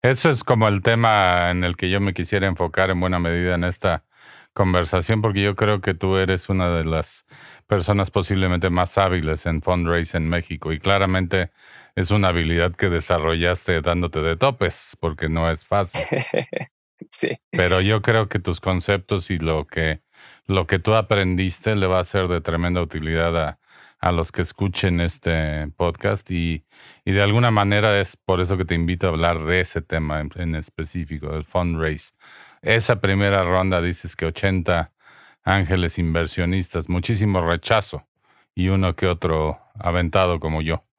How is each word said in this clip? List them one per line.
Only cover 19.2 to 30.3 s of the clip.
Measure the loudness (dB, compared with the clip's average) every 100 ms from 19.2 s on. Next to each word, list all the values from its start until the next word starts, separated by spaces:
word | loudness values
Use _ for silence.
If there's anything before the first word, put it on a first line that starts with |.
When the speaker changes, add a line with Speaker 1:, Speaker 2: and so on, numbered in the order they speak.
| -2
Speaker 1:
y | -2
lo | 0 -2 -4
que, | -2 -2 -4 _ _ -20 -20 -2
lo | 0 2
que | 0
tú | 2
aprendiste | 2 2 2 2 0 -2 -2 -2 0
le | 2
va | 0
a |
ser | 0 -2 0
de | -2
tremenda | -2 -2 0 -2
utilidad | -2 -6 -4 0 0 0
a, | -2 -8 _ -20 -20 _
a | 0
los | 0 -2
que | -4
escuchen | -6 -4 -4 0 0 2
este | -2 -2 -2 0 -2 -4 -8 -2
podcast, | -4 -2 -2 -4 -4
y, | -4 -2 -4 _ _ -20 -10
y | -2
de | 2
alguna | 2 4 4
manera | 4 2 2 4 2
es | 0 -6
por | -2 0
eso | 2 0
que |
te | 0
invito | 0 0 0 0
a |
hablar | 2 0 0
de | 0 0
ese | 0 -6
tema | -6 -4 -2 -4
en, | -6